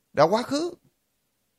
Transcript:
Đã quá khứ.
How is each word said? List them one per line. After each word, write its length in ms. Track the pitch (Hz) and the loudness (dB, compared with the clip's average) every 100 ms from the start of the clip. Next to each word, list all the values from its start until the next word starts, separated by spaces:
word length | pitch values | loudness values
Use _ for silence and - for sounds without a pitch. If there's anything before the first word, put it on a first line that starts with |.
| _ | _
Đã 120 | - | 2
quá 180 | 160 220 | 2 2
khứ. 320 | 240 285 349 - _ _ _ _ _ _ _ | -2 -6 -6 -10 _ _ _ _ _ _ _